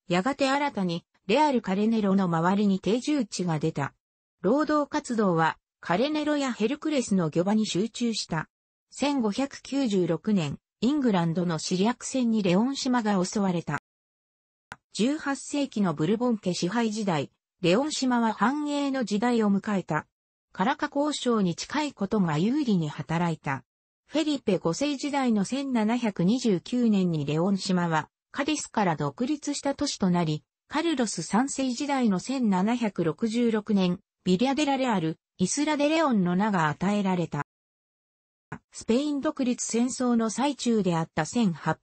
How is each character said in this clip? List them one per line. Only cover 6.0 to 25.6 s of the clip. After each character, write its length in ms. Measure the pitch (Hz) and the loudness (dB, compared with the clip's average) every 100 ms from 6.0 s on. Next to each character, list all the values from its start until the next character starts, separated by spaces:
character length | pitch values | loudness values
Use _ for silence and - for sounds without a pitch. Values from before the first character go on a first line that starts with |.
| 285 | 0
ネ 160 | 302 | 0
ロ 140 | 302 294 | 0 0
や 140 | 269 | -2
ヘ 160 | 233 220 | 0 -2
ル 100 | 294 | -2
ク 120 | 320 | -2
レ 120 | 294 | 0
ス 120 | 240 | 2
の 140 | 190 160 | 2 2
漁 160 | 165 | 0
場 80 | 185 | 0
に 140 | 214 214 | 0 0
集 240 | 170 226 | -2 -2
中 240 | - 240 | -2 -4
し 120 | 208 - | -4 -6
た。 220 | 160 - _ _ _ _ | -6 -8 _ _ _ _
千 300 | - 285 277 | -4 -2 0
五 100 | 220 | 0
百 300 | 202 277 - | -2 -4 -6
九 260 | - 277 262 | -6 -2 0
十 180 | 196 170 | 0 0
六 260 | 160 - | 0 0
年、 260 | 202 147 - _ - | 0 0 -6 _ -2
イ 100 | 226 | 0
ン 100 | 302 | 2
グ 120 | 254 | 2
ラ 140 | 190 170 | 2 2
ン 80 | |
ド 100 | 160 | 0
の 140 | 175 156 | 0 -2
侵 260 | - 180 | -2 0
略 200 | 214 247 | 0 0
戦 260 | - 262 240 | -4 0 2
に 120 | 220 | 2
レ 140 | 190 180 | 2 2
オ 60 | |
ン 140 | 247 277 | 2 -2
島 260 | 262 247 | 0 0
が 200 | 214 196 | 2 0
襲 180 | 180 220 | 0 0
わ 120 | 196 | 0
れ 100 | 170 | 0
た。 200 | 156 147 _ _ _ _ _ _ _ _ - - _ | -2 -6 _ _ _ _ _ _ _ _ -20 -20 _
十 260 | - 233 311 | -2 -2 0
八 160 | 285 277 | -4 -6
世 300 | - 285 277 | -4 -4 -4
紀 140 | 214 | 0
の 120 | 190 | -2
ブ 140 | 147 156 | 0 0
ル 100 | 220 | 0
ボ 140 | 247 | 0
ン 80 | 220 | -2
家 160 | 185 | -2
支 140 | 175 175 | -2 -2
配 240 | 226 226 | -2 -2
時 120 | 214 | -2
代、 260 | 196 156 - _ _ - | -2 -2 -4 _ _ -2
レ 140 | 170 196 | 2 2
オ 60 | |
ン 60 | 302 | 2
島 300 | - 254 240 | -2 0 2
は 120 | 226 | 0
繁 360 | 208 208 294 294 | 0 0 0 -2
栄 220 | 285 285 | -2 -2
の 140 | 269 | -2
時 140 | 226 202 | -2 0
代 240 | 240 240 | 2 2
を 80 | 208 | 2
迎 280 | 196 214 196 | 2 0 -4
え 40 | |
た。 240 | - 156 - _ _ _ _ | 0 -4 -4 _ _ _ _
カ 140 | - 202 | -2 -2
ラ 100 | 294 | 0
カ 140 | 294 | -4
交 180 | 285 294 | -2 -2
渉 280 | 269 247 220 | -2 0 2
に 160 | 185 160 | 0 -2
近 280 | - 277 | -6 -4
い 80 | 294 | -4
こ 140 | - 196 | -4 -2
と 140 | 220 | 0
が 180 | 175 147 | 2 2
有 240 | 202 294 | 2 0
利 140 | 240 190 | 2 2
に 120 | 151 | 0
働 440 | - - 165 175 | -6 -4 -2 -2
い 60 | 156 | -2
た。 260 | 151 135 - _ _ _ _ | -4 -6 -8 _ _ _ _
フ 120 | 285 | -2
ェ 60 | |
リ 140 | 311 277 | -2 -2
ペ 200 | - 175 | 0 0
五 140 | 165 | 0
世 220 | 170 294 277 | 0 -2 -2
時 140 | 294 | -4
代 220 | 277 254 | -2 0
の 120 | 214 | 0
千 280 | 185 262 | 0 -2